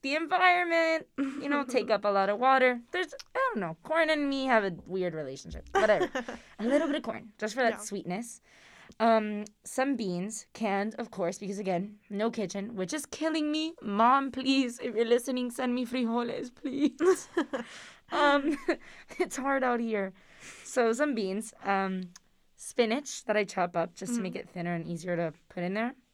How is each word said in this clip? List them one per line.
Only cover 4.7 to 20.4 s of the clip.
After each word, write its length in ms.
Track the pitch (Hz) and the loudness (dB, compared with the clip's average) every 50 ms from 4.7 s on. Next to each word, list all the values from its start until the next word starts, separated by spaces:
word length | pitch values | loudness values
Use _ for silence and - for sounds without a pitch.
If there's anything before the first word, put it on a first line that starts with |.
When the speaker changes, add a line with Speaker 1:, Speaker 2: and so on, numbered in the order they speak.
| 175 147 - | -4 -4 -10
Speaker 1:
weird 260 | - 180 190 180 180 156 | -8 -4 -2 -2 -2 -2
relationship. 520 | 156 151 131 135 139 - 170 160 82 - - - | -4 -8 -8 -8 -12 -12 -12 -14 -14 -14 -2 0
Whatever. 360 | 392 392 208 214 180 - - - 262 240 - 233 | 2 4 6 6 4 4 0 -2 -6 -6 -6 -10
Speaker 2:
<laughs> 220 | 233 - - - - | -14 -14 -20 -12 -4
Speaker 1:
A 40 | 208 | -2
little 220 | 233 269 294 320 | 2 2 2 2
bit 100 | 294 285 | 2 -2
of 60 | 311 - | -2 -4
corn, 300 | 233 214 - - 214 - _ | -6 -8 -8 -10 -16 -10 _
just 160 | 214 214 202 | -6 -6 0
for 60 | 262 254 | 2 2
that 100 | 233 220 | 2 2
Speaker 2:
Yeah. 40 | 220 | 0
Speaker 1:
sweetness. 600 | 214 - 202 202 - - 180 196 240 233 - - _ _ _ - - - - - - - - _ | -8 -8 -8 -8 -6 -6 -6 -6 -6 -10 -14 -18 _ _ _ -20 -20 -20 -20 -20 -20 -20 -4 _
Um, 440 | 220 233 226 220 214 214 208 208 208 208 _ _ _ | 4 6 6 6 4 0 -4 -6 -8 -10 _ _ _
some 320 | - - - 262 277 277 | -8 -2 0 0 0 0
beans, 500 | 220 233 190 180 175 185 208 220 - - _ _ | 0 -2 -2 -2 -2 -4 -4 -6 -10 -12 _ _
canned, 400 | - 226 214 196 196 202 214 214 | -4 -2 0 0 0 0 -2 -4
of 160 | - 233 - | -6 -10 -10
course, 260 | - 190 190 170 185 - | -4 -2 -2 -2 -2 -4
because, 200 | 208 190 202 190 | -6 -6 -6 -4
again, 380 | 208 190 185 175 190 208 208 - _ _ | -2 0 0 0 -2 -4 -8 -16 _ _
no 220 | 202 196 214 233 | -4 0 0 0
kitchen, 460 | 226 - 208 175 - 202 196 214 240 | 0 -2 -4 -4 -4 -6 -8 -6 -4
which 180 | 190 185 180 - | -6 -4 -4 -4
is 100 | 311 - | -6 -6
killing 460 | - - - 311 320 320 320 302 302 | -8 -8 -2 -2 0 0 0 0 0
me. 240 | 302 311 311 320 339 - - | 0 -2 -2 -4 -6 -8 -6
Mom, 480 | 214 202 202 226 240 262 277 269 269 | -4 2 4 6 6 6 4 2 0
please, 480 | 240 262 262 262 269 269 262 240 233 - | -4 -2 2 4 4 4 4 2 -2 -4
if 160 | - 247 226 | -6 -4 0
you're 100 | 208 233 | 2 4
listening, 460 | 226 240 247 240 - 262 254 247 247 | 4 4 4 4 0 -2 -2 -2 -4
send 240 | 233 - 254 247 247 | -4 -4 -2 -2 0
me 100 | 247 254 | -2 -2
frijoles, 680 | 233 240 254 247 226 226 240 240 233 - - - 247 - | -2 -2 -2 0 0 0 -2 -2 -2 -4 -6 -8 -10 -12
please. 760 | - - 285 254 277 277 - - - 311 359 370 - - - - | -10 -8 -6 -2 2 0 0 2 2 4 4 4 4 0 -6 -2
Speaker 2:
<laughs> 60 | - 285 - - 247 240 - - - - - - - _ - - | -4 -2 -2 -4 -6 -6 -8 -14 -18 -18 -18 -20 -20 _ -4 0
Speaker 1:
Um, 440 | 285 294 285 285 285 277 294 302 285 - - 311 - - - | 4 4 6 4 4 2 0 -2 -2 0 -2 -2 -2 -4 -20
<laughs> 300 | - - - - - - | -20 -20 -20 -20 -4 -4
it's 180 | 370 - - | -2 -2 -2
hard 280 | - 254 277 277 269 254 | -4 -2 0 0 2 2
out 160 | 254 240 233 | 2 0 0
here. 320 | 233 226 220 208 196 190 190 - - _ - - | 0 0 0 0 -2 -2 -6 -12 -20 _ -20 -20